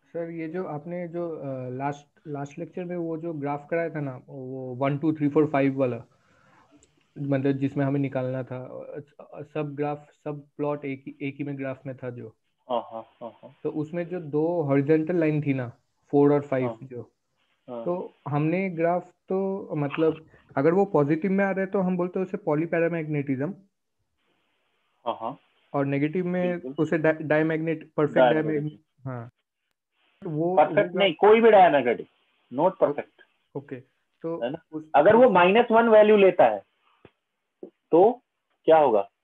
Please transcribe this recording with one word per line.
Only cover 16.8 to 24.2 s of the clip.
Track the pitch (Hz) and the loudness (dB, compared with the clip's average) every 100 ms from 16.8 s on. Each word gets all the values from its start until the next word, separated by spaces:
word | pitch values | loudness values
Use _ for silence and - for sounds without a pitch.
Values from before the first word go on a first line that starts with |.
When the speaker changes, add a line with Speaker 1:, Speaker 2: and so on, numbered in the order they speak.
Speaker 1:
जो, | 131 120 117 _ _ _ _ _ - | -14 -16 -18 _ _ _ _ _ -16
Speaker 2:
हाँ। | 123 117 | -10 -6
Speaker 1:
तो | 180 - _ - | -6 -8 _ -8
हमने | 147 151 175 196 | -4 -2 -2 -4
graph | 165 165 180 175 | -2 -2 -2 -4
तो, | _ _ 190 190 196 - 160 | _ _ -4 -4 -6 -8 -6
मतलब | 143 139 160 160 - _ _ - | -4 0 0 0 -10 _ _ 0
अगर | 143 | 2
वो | 175 202 | 2 2
पॉजिटिव | 165 143 160 196 | 2 2 0 0
में | 190 196 | 0 0
आ | |
रहा | 190 190 | -2 -4
है | |
तो | 202 | -2
हम | 185 185 | -2 -2
बोलते | 180 185 | -4 -4
हैं | 185 | -6
उसे | 196 | -6
polyparamagnetism। | - 147 165 170 165 165 156 151 139 131 147 202 _ _ _ _ _ _ | -2 -2 0 0 0 -2 -4 -4 -4 -4 -4 -8 _ _ _ _ _ _